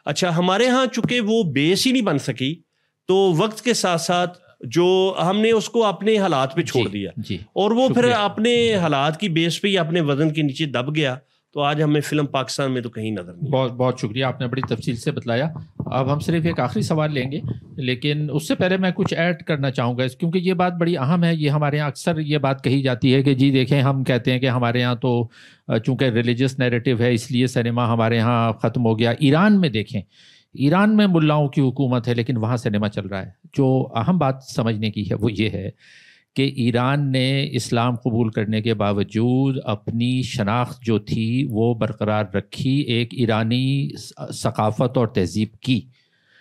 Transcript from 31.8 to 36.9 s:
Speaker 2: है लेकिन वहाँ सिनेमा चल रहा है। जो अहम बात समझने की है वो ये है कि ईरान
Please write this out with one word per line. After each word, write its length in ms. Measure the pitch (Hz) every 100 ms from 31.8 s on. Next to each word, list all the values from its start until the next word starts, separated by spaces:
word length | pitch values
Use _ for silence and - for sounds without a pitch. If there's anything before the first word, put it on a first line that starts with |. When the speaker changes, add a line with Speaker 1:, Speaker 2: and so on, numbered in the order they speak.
| 131 123 113
Speaker 2:
है 80 |
लेकिन 220 | 120 117 120
वहाँ 200 | 110 123
सिनेमा 320 | 117 104 104
चल 140 | 104
रहा 180 | 95 98
है। 160 | 95 - -
जो 380 | - 131 131 - 117
अहम 220 | 107 185
बात 240 | 135 131
समझने 480 | - - 113 107 107
की 140 | 107
है 120 | 95 107
वो 120 | 113
ये 200 | 98 107
है 260 | 98 98 - - - - _ _ -
कि 180 | 139 135
ईरान 500 | 120 117 127